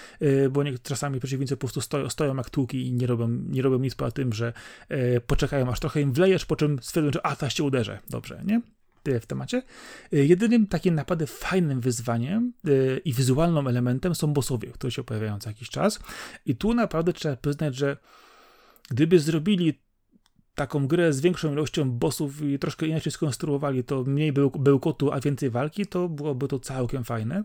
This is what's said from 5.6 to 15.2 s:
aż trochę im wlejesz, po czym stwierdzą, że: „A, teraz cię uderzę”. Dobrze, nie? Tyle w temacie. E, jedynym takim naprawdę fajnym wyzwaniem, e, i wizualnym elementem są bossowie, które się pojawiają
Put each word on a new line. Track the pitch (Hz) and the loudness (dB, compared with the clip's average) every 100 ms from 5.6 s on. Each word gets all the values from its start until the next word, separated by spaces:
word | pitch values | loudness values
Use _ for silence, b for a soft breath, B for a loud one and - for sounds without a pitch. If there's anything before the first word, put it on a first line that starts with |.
| 127 | 0
aż | - | -2
trochę | 156 156 | -2 0
im | 143 | 0
wlejesz, | 123 185 185 - | 4 4 4 2
po | 151 | 0
czym | 151 143 | 2 0
stwierdzą, | - 175 147 | -2 0 0
że: | 151 - | 0 -2
„A, | 143 | -2
teraz | 139 | -2
cię | - | 0
uderzę”. | 147 131 107 101 - | 0 2 -2 -6 -8
Dobrze, | 123 - - 180 | -8 -8 -8 0
nie? | 226 - _ _ _ | 0 0 _ _ _
Tyle | - 120 | -2 -2
w | - | -2
temacie. | 131 135 247 - B B B B | -8 -4 -4 -6 B B B B
E, | 156 139 | 2 6
jedynym | 180 226 240 202 | 6 6 4 4
takim | 170 185 160 | 2 2 0
naprawdę | 135 170 151 | 0 -2 -2
fajnym | - - 190 165 131 | -6 -2 0 2 0
wyzwaniem, | 123 120 120 117 123 208 247 - 165 | -2 -2 -2 -2 0 0 -2 -4 2
e, | 135 131 131 | 4 4 0
i | 165 | -2
wizualnym | 120 127 131 170 160 135 | 0 2 4 4 2 2
elementem | 123 123 127 180 165 | 0 0 0 0 0
są | 151 | 0
bossowie, | 143 - 127 - | 0 0 -4 -6
które | - 131 | -8 -6
się | - | -6
pojawiają | 117 110 | -6 -4